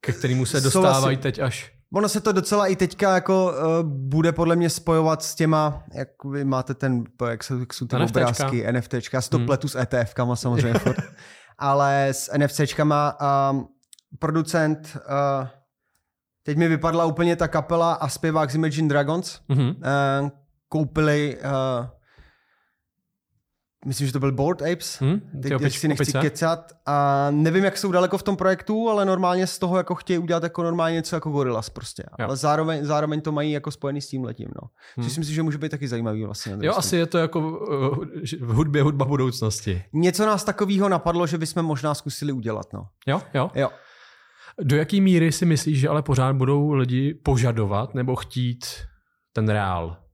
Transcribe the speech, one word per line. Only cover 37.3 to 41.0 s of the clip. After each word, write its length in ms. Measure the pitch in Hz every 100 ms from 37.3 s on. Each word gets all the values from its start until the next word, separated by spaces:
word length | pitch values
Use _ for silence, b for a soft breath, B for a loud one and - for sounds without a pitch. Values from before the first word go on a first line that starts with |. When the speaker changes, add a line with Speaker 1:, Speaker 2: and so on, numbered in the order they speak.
| 165 156 165 - 143 135 143 -
Speaker 1:
eh, 40 | 170 127
že 100 | -
v 80 | 120
hudbě 280 | 113 156 143
hudba 220 | 143 139
budoucnosti. 800 | 135 139 131 123 110 104 - 90 -
Speaker 2:
Něco 340 | 147 180 180 214
nás 180 | 208
takovýho 440 | 208 190 202 196 196
napadlo, 380 | 175